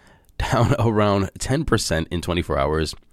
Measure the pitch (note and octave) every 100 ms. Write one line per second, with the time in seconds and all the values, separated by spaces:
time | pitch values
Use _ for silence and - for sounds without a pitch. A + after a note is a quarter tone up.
0 | - - _ - - A2+ A#2 - A2 G#2+
1 | G#2 G2+ F#2+ - - C3+ D3+ A2+ - D#2+
2 | E2 F2 D#2+ F2 D#2+ C#2+ C#2 D#2 D#2 -
3 | -